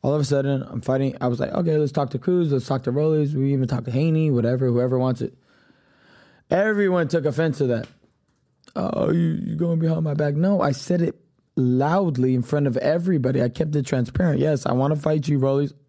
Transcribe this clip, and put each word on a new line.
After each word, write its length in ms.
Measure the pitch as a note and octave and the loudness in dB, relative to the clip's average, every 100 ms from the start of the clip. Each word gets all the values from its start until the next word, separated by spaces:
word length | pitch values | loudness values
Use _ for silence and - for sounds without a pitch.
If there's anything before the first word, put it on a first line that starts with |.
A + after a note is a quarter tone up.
All 140 | C3+ | 0
of 60 | D3+ | 0
a 40 | |
sudden, 380 | C#3 C#3+ C#3 C3+ | 0 0 0 -2
I'm 180 | C3 - | -4 -10
fighting. 360 | - C3+ C3+ - | -2 0 0 -2
I 60 | B2+ | -2
was 140 | A#2+ | -2
like, 120 | - | -4
"Okay, 240 | - E3+ D3+ | -2 0 0
let's 140 | D3+ | 0
talk 180 | C#3 C#3 | 0 -2
to 80 | C3 | -4
Cruz. 320 | - F3+ E3 | 0 0 2
Let's 140 | C#3 - | 0 0
talk 180 | C3+ | -4
to 80 | C3 | -2
Rollies. 420 | B2+ D#3 D#3 C#3+ | 0 0 2 0
We 180 | D3+ C3+ | 0 0
even 140 | C#3 B2+ | 0 0
talk 180 | D3+ | -2
to 60 | - | -4
Haney, 400 | B2 D#3+ D#3+ D#3 | -2 0 2 2
whatever, 360 | B2+ A#2 B2 C3 | 2 2 0 0
whoever 280 | A#2+ B2 B2+ | 2 2 0
wants 220 | B2+ B2 | 0 -2
it." 140 | A#2+ - _ _ _ _ _ _ _ - - _ _ | -6 -10 _ _ _ _ _ _ _ -20 -20 _ _
Everyone 580 | E3+ G#3 G#3 G3 F3+ D#3 | 0 2 2 2 2 0
took 160 | E3+ D3 | 0 -2
offense 320 | B2+ E3 - | 0 -2 0
to 80 | C3+ | 0
that. 200 | A#2 - - _ _ _ _ _ _ - - | -2 -4 -14 _ _ _ _ _ _ -14 -8
"Oh, 340 | - - - | -4 -2 0
you, 280 | E3+ E3 D#3 | 2 0 -2
you 120 | - D#3+ | -6 -4
going 220 | E3+ E3 | -2 0
behind 240 | D#3+ D#3+ | 0 0
my 100 | D#3+ | -2
back?" 200 | D3 D3 | 0 -2
No, 260 | C#3+ F3+ G3+ | 0 0 2
I 100 | C#3+ | 0
said 300 | C3 - F3+ | -2 -2 0
it 140 | E3+ - _ _ _ - | 0 -4 _ _ _ -2
loudly 760 | B2+ B2+ C#3 F3+ F#3 C3 B2+ | 2 2 2 2 0 0 2
in 80 | B2+ | 2
front 240 | B2 D3 C#3+ | 0 0 0
of 80 | A2+ | 0
everybody. 680 | - E3 E3+ E3 B2+ C3 | 0 0 0 0 2 0
I 60 | B2 | 0
kept 260 | - D#3+ D3 | 0 -2 0
it 80 | B2+ | 0
transparent. 540 | C3+ A#2+ - F3+ C#3+ | -2 -2 0 2 2
"Yes, 240 | D3 D3 | 2 0
I 80 | - | 0
wanna 240 | B2+ C#3 D3+ | 0 2 0
fight 300 | D3+ D#3 C#3+ | 0 0 0
you, 100 | D3 | 0
Rollies. 340 | C3+ C#3 C#3+ - | 2 2 -2 -6